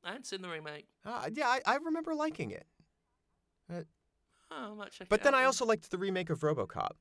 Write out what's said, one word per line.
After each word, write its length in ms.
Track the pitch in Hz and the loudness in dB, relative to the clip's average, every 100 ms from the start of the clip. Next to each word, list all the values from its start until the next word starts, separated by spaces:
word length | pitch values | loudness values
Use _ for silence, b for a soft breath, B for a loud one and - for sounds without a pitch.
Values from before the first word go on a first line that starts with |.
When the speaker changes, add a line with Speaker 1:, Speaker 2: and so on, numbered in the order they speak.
Speaker 1:
I 40 | 175 | -8
haven't 160 | 226 254 | -8 -8
seen 160 | 190 | -8
the 80 | 185 | -6
remake. 380 | 165 156 151 - _ 202 | -8 -8 -12 -14 _ -10
Speaker 2:
Ah, 220 | 233 - | -6 -6
yeah, 160 | 233 294 | 0 2
I, 140 | 254 202 | 2 2
I 100 | 254 | 0
remember 360 | 320 320 320 311 | 0 -2 -2 -2
liking 360 | 311 311 123 | -2 -2 -6
it. 140 | 95 - _ _ _ _ _ _ _ _ _ _ | -8 -14 _ _ _ _ _ _ _ _ _ _
Uh, 100 | 175 160 _ _ _ _ _ _ | -12 -12 _ _ _ _ _ _
Speaker 1:
Oh, 200 | - 233 | -10 -10
I 20 | 214 | -10
might 160 | 202 | -12
check 160 | - 185 | -12 2
Speaker 2:
but 140 | 208 | 4
Speaker 1:
it 20 | |
Speaker 2:
then 100 | 277 | 6
Speaker 1:
out 40 | 269 | 6
Speaker 2:
I 40 | |
Speaker 1:
then. 40 | 262 | 6
Speaker 2:
also 180 | - 233 | 4 4
liked 260 | 220 - | 2 2
the 60 | 185 | -2
remake 320 | 196 185 175 | 0 0 0
of 100 | 147 | 0
RoboCop. 500 | 151 147 95 - - - | 2 2 0 -2 -4 -4